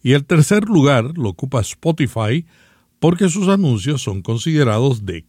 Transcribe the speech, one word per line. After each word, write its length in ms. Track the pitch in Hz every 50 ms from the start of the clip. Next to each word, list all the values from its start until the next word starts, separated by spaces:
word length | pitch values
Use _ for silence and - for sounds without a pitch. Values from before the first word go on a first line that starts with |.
Y 120 | - 123 135
el 100 | 143 143
tercer 400 | - 180 160 147 - 208 214 208
lugar 540 | 214 220 160 135 143 139 120 110 131 165 175
lo 100 | 123 101
ocupa 320 | 90 - - 131 139 123
Spotify 840 | 101 - - _ - 160 160 - 147 117 - 113 107 104 123 165 165 _ _ _ _ _ _ _ _ _ _ _
porque 280 | - 165 175 175 208 180
sus 200 | 151 208 190 185
anuncios 520 | 196 196 185 143 120 104 92 139 151 127
son 220 | - 110 98 95
considerados 840 | 90 - 113 117 - 165 160 151 143 117 107 110 127 139 127 107 104
de 220 | 92 85 82 -